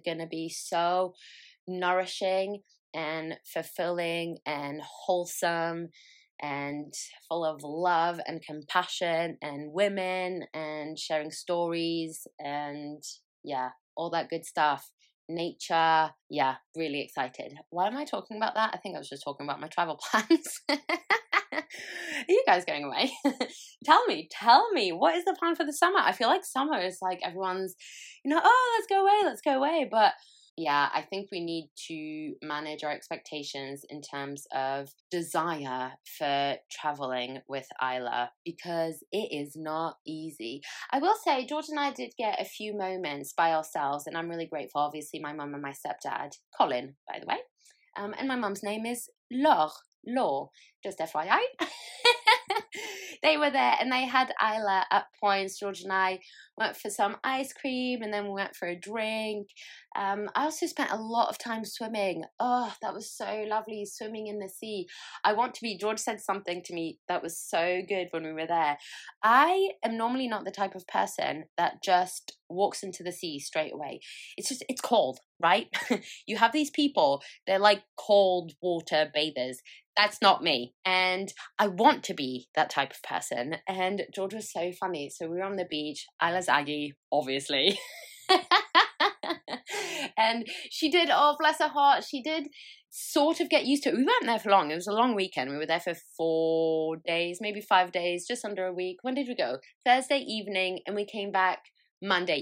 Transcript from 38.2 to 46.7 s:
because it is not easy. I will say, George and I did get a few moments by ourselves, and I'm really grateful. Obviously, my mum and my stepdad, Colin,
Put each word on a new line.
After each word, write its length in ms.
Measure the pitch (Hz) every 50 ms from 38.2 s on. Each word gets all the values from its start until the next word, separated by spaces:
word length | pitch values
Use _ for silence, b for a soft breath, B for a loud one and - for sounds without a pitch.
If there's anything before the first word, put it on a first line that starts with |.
| 120 123 - _ -
because 600 | 170 165 - - 175 170 165 165 165 160 - - -
it 180 | - 202 220 -
is 240 | - 147 143 143 -
not 420 | 160 156 156 156 160 165 160 147 _ - 151
easy. 540 | 156 156 156 160 151 - 113 117 131 147 B B B B B B
I 60 | B 277
will 180 | 294 370 440 427 -
say, 220 | 349 285 254 254
George 240 | 254 294 302 302 311
and 100 | 302 294
I 120 | 285 277
did 220 | - - 247 226 - -
get 240 | 233 214 190 -
a 40 | -
few 300 | - - - 214 214 208
moments 580 | 208 190 190 190 185 180 147 143 143 156 - -
by 200 | - - 165 165
ourselves, 540 | 156 156 - - 160 143 139 139 147 - 160
and 100 | 151 165
I'm 120 | 165 170
really 180 | 170 170 165 160
grateful. 340 | 160 147 139 - - 147
Obviously, 380 | 147 147 151 156 147 - - 151
my 120 | 151 147
mum 220 | 147 151 143 143 143
and 80 | 143
my 120 | 143 139 139
stepdad, 580 | - - 147 - - - 143 - - - - - - _ _ - -
Colin, 380 | 240 156